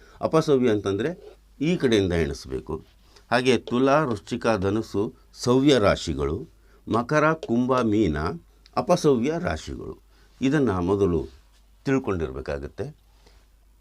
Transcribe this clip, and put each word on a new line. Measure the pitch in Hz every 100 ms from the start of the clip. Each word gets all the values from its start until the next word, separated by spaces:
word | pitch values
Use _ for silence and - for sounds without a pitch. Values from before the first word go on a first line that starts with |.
| - -
ಅಪಸವ್ಯ | - 160 156 135 123
ಅಂತಂದರೆ | 104 98 98 139 180 - - _ _
ಈ | 147 175
ಕಡೆಯಿಂದ | 135 110 95
ಎಣಿಸ್ಬೇಕು. | 87 73 69 65 65 - 78 - _ _ - _
ಹಾಗೆ | 120 127 113
ತುಲಾ, | - 120 135 147
ವೃಶ್ಚಿಕ, | 147 101 - 117 117 107
ಧನುಸ್ಸು | 98 107 110 98 110 - _
ಸವ್ಯ | - 123 131 143 127
ರಾಶಿಗಳು, | 98 76 - 69 71 - 165 _ _ _ -
ಮಕರ, | 107 120 151 151
ಕುಂಭ, | 160 - 117 123 127
ಮೀನ | 117 104 95 73 82 170 - _ _ -
ಅಪಸವ್ಯ | - 190 151 127 127 165
ರಾಶಿಗಳು. | 175 80 - 62 - - _ _ _ _
ಇದನ್ನು | 131 151 123 92
ಮೊದಲು | 87 101 98 82 64 - _ _ _ _ -
ತಿಳ್ಕೊಂಡಿರ್ಬೇಕಾಗತ್ತೆ. | 135 135 92 73 65 65 71 71 - 131 - _ _ _ - _ _ _ _